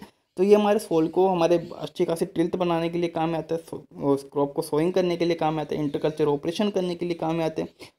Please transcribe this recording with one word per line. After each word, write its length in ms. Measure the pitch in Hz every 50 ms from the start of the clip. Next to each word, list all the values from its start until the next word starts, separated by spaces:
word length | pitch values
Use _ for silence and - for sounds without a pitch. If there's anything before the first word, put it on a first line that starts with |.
| - - _ _ _ _ _
तो 60 | -
ये 120 | 185 202 208
हमारे 240 | 208 208 208 208 214
सॉइल 300 | 214 - 170 160 160 160
को 200 | - 180 185 190
हमारे 420 | 185 175 165 165 175 170 165 - - -
अच्छी 260 | 156 151 - - 180
खासी 220 | 175 165 165 190
टिल्थ 300 | 180 - - - 175 -
बनाने 320 | 185 180 175 170 165 165 170
के 100 | 170 175
लिए 100 | 170 170
काम 200 | 165 165 160 165
में 100 | 165 156
आता 160 | 160 - 165
है, 60 | 165
सो-, 360 | - - - - - _ -
उस 280 | 180 151 139 139 135 139
क्रॉप 280 | - - 143 143 143
को 100 | 143 160
सोइंग 300 | 151 147 - 147 160 180
करने 240 | 185 190 180 175 170
के 80 | 170 170
लिए 100 | 170 170
काम 200 | 165 160 156 160
में 60 | 156
आता 160 | 151 - -
है, 60 | 151
इंटरकल्चर 440 | 151 143 143 151 - 151 151 - 151
ऑपरेशन 440 | 147 147 143 - 165 165 - 214 208
करने 240 | 202 190 180 180 175
के 120 | 175 180
लिए 80 | 175 170
काम 200 | 170 165 160 165
में 100 | 165 160
आते 180 | 156 - -
हैं। 60 | 170 165 - _ - - _